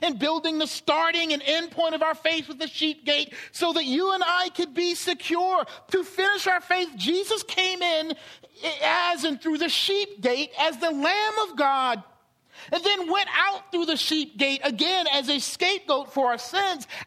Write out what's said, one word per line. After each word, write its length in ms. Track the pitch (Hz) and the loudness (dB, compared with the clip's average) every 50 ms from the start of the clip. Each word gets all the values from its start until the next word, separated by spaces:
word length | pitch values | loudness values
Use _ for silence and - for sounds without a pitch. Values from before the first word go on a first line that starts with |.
and 160 | 311 339 277 196 | -2 -2 0 0
building 400 | 277 302 320 330 320 330 320 311 | 0 0 0 0 0 0 0 0
the 80 | 311 | -2
starting 680 | 262 - - - - 294 311 330 330 339 339 339 320 302 | -2 -4 -2 0 2 2 4 4 2 2 2 0 0 -2
and 100 | 285 269 | 0 0
end 240 | 277 311 330 339 320 | 0 0 0 0 -2
point 240 | - - 339 320 320 | -2 0 0 0 0
of 80 | 311 | 2
our 140 | 311 320 311 | 0 0 0
faith 320 | - - 320 330 320 285 - | 0 0 0 0 0 -2 -6
with 100 | 302 262 | -8 -8
the 100 | 320 285 | -8 -8
sheep 380 | - - 311 311 302 311 240 | -4 -2 0 0 -2 -2 -2
gate, 300 | 285 294 294 294 285 - - - - | 0 0 0 0 -2 -8 -12 -16 -12
so 220 | - - 349 339 311 | -4 -2 0 0 2
that 120 | 330 302 | 0 0
you 260 | 262 254 311 370 381 381 | 0 2 2 2 2 2
and 100 | 370 359 | 2 2
I 240 | 330 349 359 370 359 | 2 2 2 0 0
could 240 | - - 349 302 254 | -2 -2 -4 -2 -2
be 220 | 330 349 349 339 | 0 0 0 0
secure 680 | - - 359 349 - - - 330 349 359 370 370 349 277 - - - - - | -2 -2 -2 -2 -2 -2 -2 0 0 2 2 2 2 0 -2 -6 -14 -4 -2
to 120 | - 381 349 | 0 0 0
finish 440 | - - - 381 392 403 381 - 392 | -2 -2 0 2 2 2 2 2 2
our 140 | 370 349 | 2 0
faith. 280 | - - 359 370 359 320 277 196 | 2 0 0 0 0 -2 -4 -4
Jesus 460 | 180 233 339 370 403 - 440 403 403 | -2 0 0 0 0 0 -2 -2 -2
came 400 | - - 370 370 381 370 359 349 | -2 0 0 0 0 0 0 0
in 320 | 349 330 311 320 320 302 - - - - - - - _ - - 320 302 285 294 | 2 2 0 0 -2 -6 -8 -10 -16 -20 -20 -20 -20 _ -8 -6 -6 -4 0 2
as 400 | 311 320 359 349 349 349 285 262 | 2 2 2 2 2 0 0 -2
and 160 | 320 285 233 | -2 -4 -2
through 200 | - 320 311 294 | -2 -2 -2 0
the 100 | 330 330 | 0 0
sheep 500 | - - - - 392 403 403 403 - 208 | 0 0 0 2 0 0 0 -2 -4 -2
gate 300 | 190 254 247 262 302 294 - - | 0 0 0 0 -2 -4 -2 0
as 180 | 294 320 311 233 | 0 0 0 0
the 120 | 302 330 | -2 -2
Lamb 440 | 311 277 285 330 381 415 427 427 427 440 427 370 | 0 0 2 2 2 2 0 0 0 0 -2 -2
of 80 | 311 | 0
God, 480 | 254 285 277 269 269 262 247 233 208 - - - _ _ _ _ _ _ _ - - - - | 2 2 2 2 2 2 0 0 -2 -4 -10 -20 _ _ _ _ _ _ _ -20 -20 -6 -4
and 120 | 302 349 339 | -4 0 2
then 280 | 403 403 381 359 320 | 2 2 2 0 0
went 160 | 359 403 392 - - | 0 0 0 2 2
out 380 | 311 359 403 392 381 - - | 2 2 2 0 -2 -6 -4
through 140 | - 339 339 | -2 -2 0
the 120 | 311 320 - | 0 0 -2
sheep 400 | - - 311 311 294 302 - 202 | 0 0 0 0 -2 -4 -2 0
gate 240 | 277 277 277 269 - | 0 0 0 0 -2
again 440 | 285 233 190 294 339 381 370 339 302 | -2 0 0 0 0 2 0 2 2
as 180 | 277 285 254 254 | 0 0 0 0
a 100 | 285 269 | 0 0
scapegoat 720 | - - - - 349 359 403 381 - - 285 269 277 - - | -2 -4 -2 0 0 0 0 0 0 0 0 0 -2 -2 -2
for 140 | 277 269 247 | 0 2 2
our 100 | 240 226 | 0 -2
sins, 500 | - - - 381 403 381 359 277 226 - - - - | -4 -4 -2 0 0 0 0 -4 -6 -12 -14 -14 -2